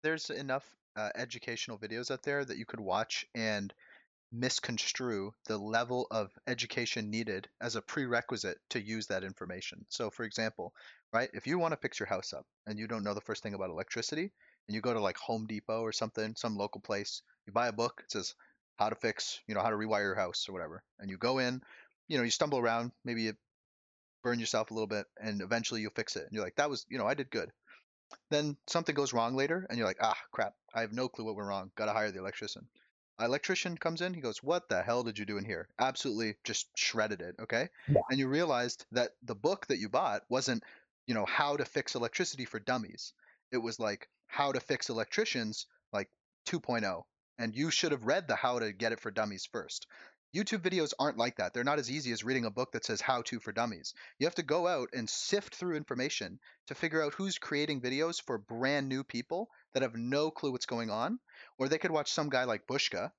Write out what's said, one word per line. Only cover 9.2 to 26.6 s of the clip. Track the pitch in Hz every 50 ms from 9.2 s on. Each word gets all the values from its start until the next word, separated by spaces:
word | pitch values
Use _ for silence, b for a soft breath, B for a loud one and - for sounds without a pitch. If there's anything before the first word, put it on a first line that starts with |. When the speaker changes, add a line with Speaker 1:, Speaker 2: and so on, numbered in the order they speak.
| 92
Speaker 1:
information. | 95 95 - 92 87 90 92 - - - - - _
So, | - - 120 104
for | - - 117
example, | 107 - - 110 110 - - 87 - B B B B B B B _
right, | - 113 127 - -
if | - -
you | 131 160 180
wanna | 170 165 160
fix | - - 147 - -
your | 104
house | - 101 92 - -
up | - 67 - _ _ _ _
and | 107 107 104
you | 110
don't | 107 113 110 101
know | 104 101
the | 104
first | - - 107 - -
thing | 110 101
about | 95 95 92
electricity, | 82 80 92 - - 117 113 - 151 156 180 202 b b b b b b b -
and | 104
you | 113
go | 110 123 117
to, | 113
like, | 104 95 87
Home | - - - 117 110 110
Depot | 107 107 104 - - 110 113
or | 113 110
something, | 107 - 120 110 _ - 110 110 113
some | - - 117 107
local | 101 101 107 - 101
place, | - - 107 101 104 - - - b b b b b
you | -
buy | 101 113 123
a | 120 107
book, | 107 117 120 - - -
it | -
says | - 110 87 - - b b b b b b _ _
how | - 101
to | 110 107
fix, | - - 113 104 - - - - - -
you | - 107
know, | 101
how | 92 113
to | 107
rewire | 104 110 110 110 104 101
your | 98 95
house | 104 95 87 87 - -
or | - 95
whatever, | 92 85 78 82 85 _ _ _ _
and | 101 98
you | 95
go | 92 113 120 131 135
in, | 127 123 127 127 B B B B B B B _ _
you | - 160
know, | 135 120
you | 117
stumble | - - 160 151 143 127
around, | 117 117 113 117 117 120 - _ _
maybe | 123 117 113 113
you | 110 104 _ _ _ _ _ _ _ _ _ _ _ _ _ _ _ _ _ -
burn | 120 120 120
yourself | 113 107 - 113 110 -
a | 110
little | 113 110
bit, | 101 107 104 - _ _
and | - 107 113 104 101
eventually | 92 98 117 117 117 - 120 113
you'll | 107 104
fix | - - 107 - -
it. | 95 76
And | -
you're | 101 107 98
like, | 92 -
"That | -